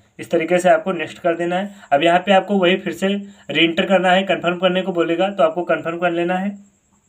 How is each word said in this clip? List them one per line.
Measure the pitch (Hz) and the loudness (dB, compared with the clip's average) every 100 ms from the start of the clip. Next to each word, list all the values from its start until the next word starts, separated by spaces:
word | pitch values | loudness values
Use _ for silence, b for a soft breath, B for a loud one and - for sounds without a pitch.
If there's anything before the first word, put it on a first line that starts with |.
| b - | b -20
इस | - | -4
तरीके | 170 160 175 | -2 2 2
से | 180 | 4
आपको | 165 190 | 2 0
next | 170 156 - | -4 -6 -4
कर | 175 170 | -4 -2
देना | 175 180 | -2 -2
है। | 202 B B | -4 B B
अब | 143 | 2
यहाँ | 165 180 | 4 2
पे | 185 | 4
आपको | 190 190 202 | 2 2 2
वही | 175 185 | 2 2
फिर | 180 | -2
से | 156 196 | -4 -2
रीएंटर | 202 - - - 151 165 165 185 | -4 -8 -16 -6 0 0 0 2
करना | 185 185 | 2 4
है, | 185 | 2
confirm | 190 165 170 175 | 2 -2 -2 0
करने | 185 185 | 0 0
को | 185 | -2
बोलेगा | 175 160 170 196 | -2 0 0 -2
तो | 202 | 2
आपको | 165 175 170 | 0 0 -2
confirm | 160 160 170 | -2 -4 -4
कर | 175 | -2
लेना | 170 175 185 | -2 -2 -2
है। | 202 202 - _ _ _ | -4 -8 -18 _ _ _